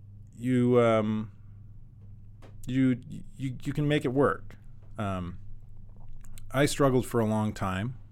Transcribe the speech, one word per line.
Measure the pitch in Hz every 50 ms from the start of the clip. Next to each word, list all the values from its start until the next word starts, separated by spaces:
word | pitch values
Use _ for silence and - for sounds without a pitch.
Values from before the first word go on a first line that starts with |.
| - - - - - - - -
you, | 117 127 127 123 123 123 123 120
um, | 120 117 113 110 107 107 110 107 107 107 - - - - - - - - - - - - - - - - - - - - - - - - - - - 127
you, | 123 135 131 131 127 120 - - - - - - - -
you, | 131 135 123 117 -
you | 147 -
can | - 147 147
make | 147 147 -
it | 139 113
work. | 139 139 104 - - - - - - - - - - - - - -
Um, | 107 98 95 92 87 87 87 87 - - - - - - - - - - - - - - - - - - - - - -
I | - 131 147 147
struggled | - - 147 135 127 127 110
for | - - 120
a | 113
long | 107 110 107 107 107
time. | 101 - 107 95 92 92 101 127 131 - - -